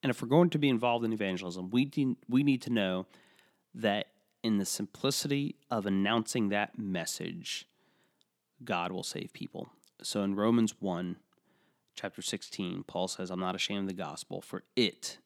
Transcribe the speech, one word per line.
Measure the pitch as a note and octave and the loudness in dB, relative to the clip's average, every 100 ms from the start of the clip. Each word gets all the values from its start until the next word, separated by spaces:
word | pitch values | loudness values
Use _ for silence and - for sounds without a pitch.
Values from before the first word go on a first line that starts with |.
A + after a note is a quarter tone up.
And | C3+ | 0
if | B2 | 0
we're | A#2+ | 6
going | D3 F3 | 6 8
to | D#3 | 6
be | C#3+ | 4
involved | A#2+ A#2+ A#2 | 4 4 2
in | A2+ | 0
evangelism, | A2 G2 F#2 F#2 F2+ F#2 | 0 0 -2 -4 -6 0
we | A#2+ | 2
de-, | C#3 - C3 A#2+ - | 2 2 0 0 2
we | B2+ | 2
need | C#3+ B2+ | 4 2
to | - | 0
know | A#2 F#2+ F#2 F#2+ - - _ _ _ _ | 0 2 0 -4 -14 -20 _ _ _ _
that | - A2 G2+ - _ _ _ | -2 0 0 -4 _ _ _
in | A2+ G#2 | 2 2
the | F#2+ | 2
simplicity | - G#2 - C3+ - D3 C#3+ C#3+ - _ | -2 -6 -2 0 0 0 0 -2 -6 _
of | A2+ G2+ | -2 2
announcing | F#2+ G2+ A#2 A2 B2 G2+ | 2 4 2 2 0 0
that | G2+ G#2 - | 0 -2 -4
message, | G2+ F2+ E2 - F2 F2 - - - _ _ _ _ _ _ _ _ _ | -4 -4 -4 -6 -6 -8 -8 -10 -10 _ _ _ _ _ _ _ _ _
God | B2 F2 F2 | -4 -2 -2
will | F#2 | -4
save | - - - | -6 -8 -10
people. | - - - - _ _ _ | -10 -10 -10 -14 _ _ _
So | - G#2 | -6 -2
in | G2 | 0
Romans | G2 G#2+ A#2 A2 - | 2 4 4 4 0
one, | F#2+ F2 F2+ F2 _ _ _ _ _ _ _ | -4 -2 -4 -8 _ _ _ _ _ _ _
chapter | - G2+ - | -10 -10 -8
sixteen, | - G2+ - - F#2 F#2 | -8 -8 -8 -6 -6 -6
Paul | F#2 - F#2 | -6 -2 -2
says, | - F#2 | -2 -6
"I'm | F#2 | -4
not | F#2 | -4
ashamed | F#2 - G2+ | -2 -2 -2
of | G2 | -4
the | F#2 | -6
gospel, | D#2+ D2 - F2+ | -8 -10 -10 -10
for | - - _ | -8 -12 _
it | - A2+ - - - | 0 0 0 -12 -12